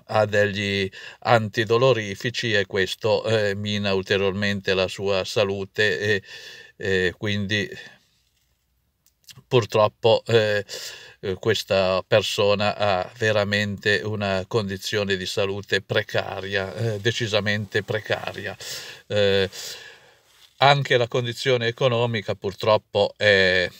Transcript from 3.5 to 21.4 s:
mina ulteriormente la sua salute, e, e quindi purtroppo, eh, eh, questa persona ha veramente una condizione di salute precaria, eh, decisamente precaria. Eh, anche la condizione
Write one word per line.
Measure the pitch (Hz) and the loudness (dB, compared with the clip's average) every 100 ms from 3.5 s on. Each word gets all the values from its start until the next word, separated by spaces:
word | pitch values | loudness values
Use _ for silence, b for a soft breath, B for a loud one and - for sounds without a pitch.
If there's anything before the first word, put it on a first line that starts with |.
mina | 98 104 104 101 | -2 -4 -2 0
ulteriormente | 98 92 101 98 95 104 101 95 | -2 0 0 2 0 -2 -2 0
la | 95 92 | 0 0
sua | - 98 98 | -2 -2 -2
salute, | 92 117 101 98 98 - 107 76 | -2 0 0 -2 -6 -2 0 0
e, | 104 101 B B B B B - | 0 -2 B B B B B -10
e | 95 95 92 - | -2 0 0 -2
quindi | 107 101 98 104 - - B B B B _ _ _ _ _ _ _ _ _ _ - - _ | -4 -4 -2 -2 -4 -8 B B B B _ _ _ _ _ _ _ _ _ _ -20 -20 _
purtroppo, | 127 101 110 107 - 117 110 - | 2 2 2 2 2 4 4 4
eh, | 113 107 104 - B B B B B | 2 4 0 -4 B B B B B
eh, | 101 | -8
questa | 92 113 107 - 95 92 92 - | -2 0 0 0 2 2 0 2
persona | 113 - - 101 101 104 - | 2 2 0 2 2 0 0
ha | 104 92 92 - | 0 0 -2 -4
veramente | 90 104 101 104 104 98 107 101 | 0 0 0 0 -2 -2 0 0
una | 107 107 101 95 92 | 0 -4 -2 -2 -2
condizione | 117 98 95 - 107 98 95 | -2 -2 -6 -4 -2 0 -2
di | 92 | -2
salute | - 98 101 98 98 | -2 -2 -4 -4 -4
precaria, | - 107 - 110 95 95 95 101 95 | -2 -2 -2 -4 -4 -6 -4 -4 -4
eh, | - 113 104 | -4 -4 -2
decisamente | 107 - 110 104 104 104 101 107 | -2 -2 -2 0 0 -2 -2 -4
precaria. | 98 107 - 110 - 92 98 - B B B B - | -2 -4 -2 -4 -4 -8 -10 -12 B B B B -4
Eh, | 104 101 98 92 B B B B B B B B B B - | 0 2 2 0 B B B B B B B B B B 2
anche | 135 143 131 127 | 4 4 2 0
la | 117 | 2
condizione | 131 120 113 | -2 -4 -4